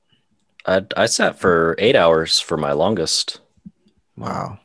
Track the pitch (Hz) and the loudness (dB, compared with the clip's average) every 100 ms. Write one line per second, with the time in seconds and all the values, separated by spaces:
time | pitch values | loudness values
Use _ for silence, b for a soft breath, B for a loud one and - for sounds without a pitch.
0 | _ _ _ _ _ _ - 95 95 - | _ _ _ _ _ _ -2 -2 0 -2
1 | 113 - 98 - 98 85 82 82 107 127 | 0 0 -2 0 2 2 2 2 2 4
2 | 85 82 82 - - 78 73 71 87 107 | 4 4 2 -2 -2 -4 -2 0 0 0
3 | 80 - - - _ _ - - _ _ | -2 -4 -6 -10 _ _ -20 -20 _ _
4 | _ - 117 113 - 98 | _ -14 -10 -8 -8 -12